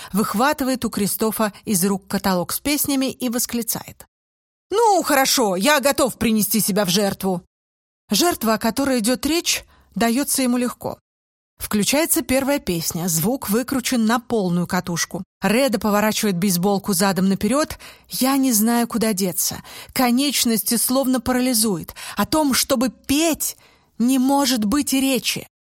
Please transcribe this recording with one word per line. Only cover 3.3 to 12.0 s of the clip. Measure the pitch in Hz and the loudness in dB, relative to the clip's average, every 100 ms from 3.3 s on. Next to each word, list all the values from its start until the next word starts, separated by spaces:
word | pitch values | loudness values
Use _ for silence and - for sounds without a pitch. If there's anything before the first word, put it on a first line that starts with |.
| 240 - 240 226 - - - - _ _ _ _ _ - | -2 -4 -4 -6 -8 -10 -20 -20 _ _ _ _ _ -4
«Ну, | 403 466 370 | 2 4 4
хорошо, | - 277 262 - 208 | 2 2 2 2 0
я | 180 233 294 | 2 2 4
готов | 269 269 262 - | 2 2 0 0
принести | 233 220 196 220 | 0 0 0 0
себя | 196 196 196 | 0 0 0
в | |
жертву!» | 180 196 190 190 180 - _ _ _ _ _ - | 0 0 -2 -4 -4 -8 _ _ _ _ _ -4
Жертва, | 202 349 330 220 | 2 2 2 0
о | 214 | 0
которой | 226 214 277 247 | 0 0 0 2
идет | 208 254 | 0 0
речь, | 294 330 349 - - _ _ | 0 -2 0 -4 -6 _ _
дается | 190 233 233 285 - | -2 0 0 0 0
ему | 254 247 | 0 0
легко. | 240 - - - _ _ _ _ _ - | -2 -4 -10 -10 _ _ _ _ _ -14
Включается | - 214 190 277 | -4 0 2 2